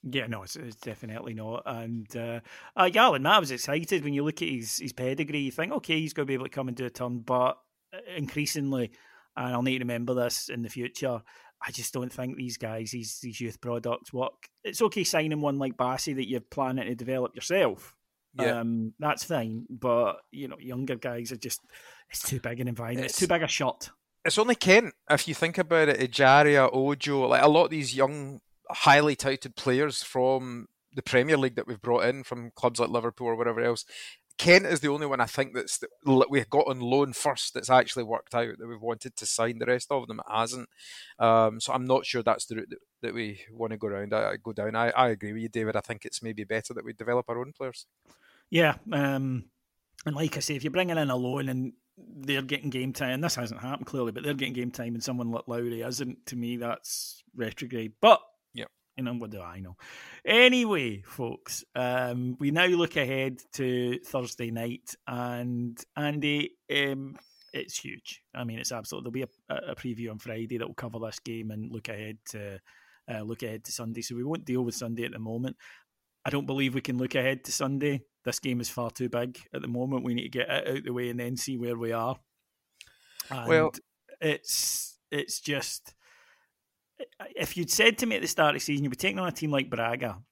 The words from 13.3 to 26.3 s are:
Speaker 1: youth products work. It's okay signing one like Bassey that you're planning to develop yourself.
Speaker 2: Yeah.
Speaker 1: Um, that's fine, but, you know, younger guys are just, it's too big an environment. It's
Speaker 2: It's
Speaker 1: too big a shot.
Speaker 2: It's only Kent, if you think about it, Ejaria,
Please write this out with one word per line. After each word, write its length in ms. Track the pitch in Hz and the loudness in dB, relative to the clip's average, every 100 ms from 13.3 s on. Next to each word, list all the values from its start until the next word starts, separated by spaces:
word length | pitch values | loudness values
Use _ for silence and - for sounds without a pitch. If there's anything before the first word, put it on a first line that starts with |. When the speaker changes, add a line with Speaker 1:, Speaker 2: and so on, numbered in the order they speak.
| 107 | -8
Speaker 1:
youth 220 | 117 - | -8 -8
products 500 | 120 120 120 117 - | -6 -4 -2 -6 -6
work. 380 | 127 127 - - _ 214 | -4 -4 -6 -20 _ -10
It's 160 | - | 2
okay 240 | 226 214 180 | 2 2 2
signing 340 | 165 156 151 | 2 2 0
one 200 | 147 139 | 0 0
like 180 | 135 120 | -2 0
Bassey 360 | 123 131 - 135 | 0 0 -2 -4
that 120 | 113 | -2
you're 140 | 123 | -4
planning 460 | - - 131 131 107 | -4 -2 0 0 -4
to 80 | 120 | -4
develop 380 | 120 131 123 | -4 -2 -2
yourself. 640 | - - 196 147 95 - _ _ _ _ 131 | -4 0 4 4 2 -10 _ _ _ _ -2
Speaker 2:
Yeah. 220 | 123 117 | 0 2
Speaker 1:
Um, 340 | 117 113 110 - | 0 0 -2 -2
that's 240 | 151 - | -2 -2
fine, 420 | - 156 113 113 - | -2 -2 -2 -6 -10
but, 480 | 123 123 120 113 - _ | -4 2 4 4 0 _
you 200 | 139 135 | -12 -12
know, 80 | - | -12
younger 380 | 127 123 131 123 | -10 -6 -4 -4
guys 340 | 131 120 117 | -4 -6 -8
are 60 | 123 | -10
just, 240 | 127 - _ - - - _ | -8 -10 _ -20 -20 -20 _
it's 120 | - | -8
too 200 | - 131 | -4 -4
big 180 | 120 120 | -4 -4
an 80 | 123 | -4
environment. 380 | 117 117 123 131 | -4 -4 -4 -2
It's 80 | |
Speaker 2:
It's 60 | - | 0
Speaker 1:
too 120 | 185 | 2
big 80 | 170 | 4
a 60 | 160 | 2
shot. 440 | - 131 - - - _ _ 165 | 0 0 -2 -10 -16 _ _ -2
Speaker 2:
It's 120 | 208 | 2
only 180 | 226 240 | 4 4
Kent, 380 | 185 196 233 - - | 10 8 8 -6 2
if 160 | 143 - | 2 2
you 80 | |
think 240 | 151 165 170 | 0 0 0
about 300 | 160 165 156 | 4 6 6
it, 240 | 139 127 | 4 2
Ejaria, 580 | 120 135 | 6 10